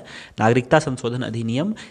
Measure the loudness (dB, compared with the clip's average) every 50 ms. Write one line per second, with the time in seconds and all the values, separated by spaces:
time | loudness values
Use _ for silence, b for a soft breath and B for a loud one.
0 | B B B B B B B 0 2 4 4 4 4 4 4 4 4 2 -6 -4
1 | -4 -4 -4 -4 -6 -4 -4 -4 -4 -2 -2 -2 -2 -2 -4 B B B